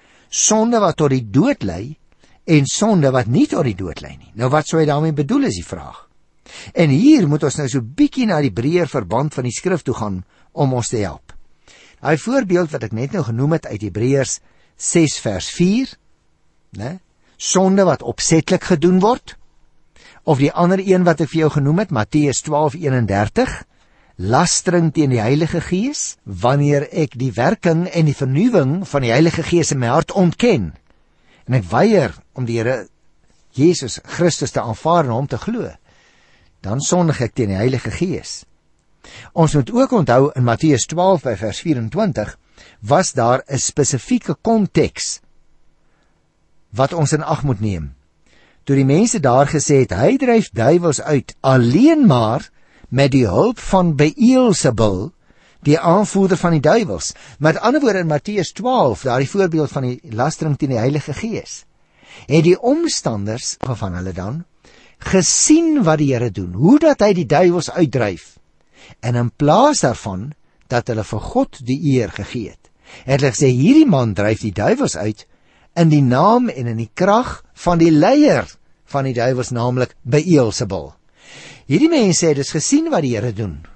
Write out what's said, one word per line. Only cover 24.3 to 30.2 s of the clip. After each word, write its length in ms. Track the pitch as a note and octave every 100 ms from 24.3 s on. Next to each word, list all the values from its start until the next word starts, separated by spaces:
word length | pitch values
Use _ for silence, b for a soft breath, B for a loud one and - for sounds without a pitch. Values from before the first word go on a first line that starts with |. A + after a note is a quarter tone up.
| C3 F3 - F3+ F3 D#3+
teen 180 | D#3 C#3+ A#2+
die 80 |
Heilige 360 | G#2+ D3 E3 B2+
Gees, 540 | - F#3 B3+ D4+ - -
wanneer 640 | - F#2 A#2 C#3+ C#3+ C#3+ -
ek 260 | F3 D3+ A#2
die 120 | C3 A2+
werking 520 | C#3+ A3+ F3 E3 F3+
en 200 | E3 D#3
die 80 | -
vernuwing 680 | C3 C#3 B3 G3+ C3 F3+ F3
van 160 | C#3+
die 80 | A#2+
Heilige 320 | B2+ E3+ E3
Gees 300 | - E3+ C#3+
in 80 | C#3
my 80 | A#2+
hart 200 | D3 -
ontken, 640 | F#3+